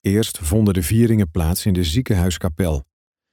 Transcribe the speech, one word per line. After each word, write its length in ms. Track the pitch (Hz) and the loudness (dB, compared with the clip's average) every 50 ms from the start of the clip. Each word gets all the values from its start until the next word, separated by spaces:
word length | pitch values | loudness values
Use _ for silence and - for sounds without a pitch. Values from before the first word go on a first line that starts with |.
Eerst 380 | _ 101 95 104 113 - - - | _ 0 0 0 0 -2 -6 -8
vonden 360 | - 78 - 110 110 101 95 | -4 0 0 2 2 2 2
de 80 | 95 | 0
vieringen 480 | 90 - 107 110 120 113 113 107 101 82 | -2 0 2 2 2 4 4 2 0 0
plaats 360 | - 92 82 80 90 - - | 0 -2 0 0 0 0 0
in 60 | 107 | 0
de 120 | 92 87 90 | 0 0 0
ziekenhuiskapel, 1000 | 80 78 127 127 - 107 87 87 92 87 - - 92 78 - 98 85 78 69 - _ _ _ _ _ _ _ _ _ | 0 -2 -4 -2 0 0 2 2 0 0 -2 -4 -6 -2 -2 -2 -2 -2 -4 -6 _ _ _ _ _ _ _ _ _